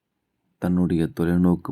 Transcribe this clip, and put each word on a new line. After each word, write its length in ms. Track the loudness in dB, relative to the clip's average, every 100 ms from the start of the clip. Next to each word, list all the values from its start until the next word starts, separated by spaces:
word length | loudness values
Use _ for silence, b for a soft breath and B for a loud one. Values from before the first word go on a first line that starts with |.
| _ _ _ _ _ _
தன்னுடைய 420 | -4 0 0 0 -2
தொலைநோக்கு 640 | -2 -2 2 2 0 -4